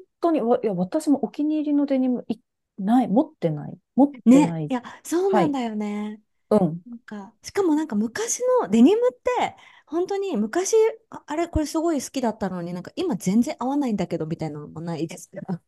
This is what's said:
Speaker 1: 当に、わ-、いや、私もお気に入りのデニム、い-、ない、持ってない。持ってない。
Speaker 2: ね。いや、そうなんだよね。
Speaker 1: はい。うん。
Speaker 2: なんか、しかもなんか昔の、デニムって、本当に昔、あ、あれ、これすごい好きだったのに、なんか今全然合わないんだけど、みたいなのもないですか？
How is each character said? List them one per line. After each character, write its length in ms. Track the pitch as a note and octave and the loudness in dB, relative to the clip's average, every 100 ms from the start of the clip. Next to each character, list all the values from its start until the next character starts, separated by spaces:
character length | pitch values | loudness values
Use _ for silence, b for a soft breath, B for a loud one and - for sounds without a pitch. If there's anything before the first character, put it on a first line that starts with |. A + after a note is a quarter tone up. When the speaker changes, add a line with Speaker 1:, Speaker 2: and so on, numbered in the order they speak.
| - _ | -4 _
Speaker 1:
当 100 | E4+ | 0
に、 80 | D#4 | 2
わ-、 180 | A3+ B3 | 2 2
い 40 | A3 | 0
や、 80 | |
私 360 | F3 F#3 D#4 D#4 | -2 -2 -2 0
も 140 | C4+ | 0
お 60 | - | 0
気 140 | - | -4
に 120 | D4+ D#4 | -2 -2
入 80 | |
り 100 | D4 | 0
の 120 | C#4+ C#4 | 0 2
デ 120 | C4+ | 0
ニ 100 | B3+ | 0
ム、 160 | B3 - | -2 -4
い-、 100 | A3+ _ _ _ - | -10 _ _ _ -6
な 240 | F#3+ B3+ | 0 2
い、 60 | G#3+ | 4
持 160 | G#3 | 2
っ 80 | D#4 | 0
て 180 | - E3+ | -2 -4
な 180 | D3 D3+ | -4 -8
い。 100 | - _ | -16 _
持 120 | - C#4+ | 2 2
っ 40 | |
て 300 | C4 A3+ C4+ D4+ | 4 6 6 6
な 140 | E3 | 0
い。 40 | |
Speaker 2:
ね。 20 | D3+ | -4
い 40 | |
や、 100 | B3 - B | -6 -8 B
そ 240 | - E4 G4 | -4 0 2
う 40 | |
な 140 | F4 D4+ | 2 2
ん 60 | |
だ 80 | C#4 | 0
よ 160 | A#3 G#3+ | -4 -4
ね。 440 | G#3 G#3 G#3 G#3+ _ _ - | -6 -6 -8 -10 _ _ 2
Speaker 1:
は 100 | G#3+ | 2
い。 40 | |
う 20 | E3+ | 2
ん。 160 | E3+ A#3+ | -2 -12
Speaker 2:
な 100 | A#3 | -18
ん 20 | |
か、 340 | - G#3+ G3 _ | -16 -16 -16 _
し 80 | - | -8
か 100 | G4+ | 0
も 120 | F4+ | 2
な 100 | D4+ | 2
ん 40 | D#4 | 0
か 60 | G#3 | -2
昔 460 | A3+ A#3 A#4 - B4+ B4+ | -2 -4 -6 -2 0 2
の、 60 | F3 | 2
デ 140 | A3 | 6
ニ 140 | C4 G#4+ | 6 6
ム 140 | B4 | 2
っ 20 | |
て、 440 | B4 - A#4+ A#3 - b b b | -2 -4 -2 -2 -6 b b b
本 200 | D#4+ F#4 | -4 -2
当 100 | G4 | -4
に 200 | G4 A#3 | -4 -2
昔、 380 | A3 E4+ G4 A4 A4 - _ | -2 -2 2 2 2 0 _
あ、 120 | - - | -18 -8
あ 100 | D4+ | -4
れ、 120 | E4+ | -2
こ 120 | D#4+ | -2
れ 60 | D4 | -2
す 120 | D#4+ | -2
ご 140 | E4+ | -2
い 100 | D4 | -2
好 80 | - | -4
き 100 | C4+ | -4
だ 100 | A#3+ | -4
っ 80 | G#3+ | -4
た 100 | F#3+ | -6
の 140 | F3+ | -6
に、 100 | E3+ | -8
な 80 | F3+ | -10
ん 20 | |
か 100 | - - | -10 -6
今 200 | F4+ G#3+ | -4 -2
全 260 | F#3 G#3+ | 0 2
然 140 | C4+ - | 2 -2
合 80 | B3 | -4
わ 100 | C#4+ | -2
な 120 | C4 | -2
い 40 | |
ん 40 | G3+ | -2
だ 100 | E3+ | -4
け 120 | E3+ | -4
ど、 80 | D#3+ | -6
み 100 | D#3+ | -6
た 100 | D#3+ | -8
い 40 | |
な 100 | D3+ | -10
の 80 | D3 | -14
も 120 | D#3+ | -12
な 160 | F3 D#3+ | -8 -6
い 100 | D#3+ | -8
で 100 | F3+ | -10
す 120 | - | -18
か？ 300 | G3 F#3+ E3+ | -14 -10 -10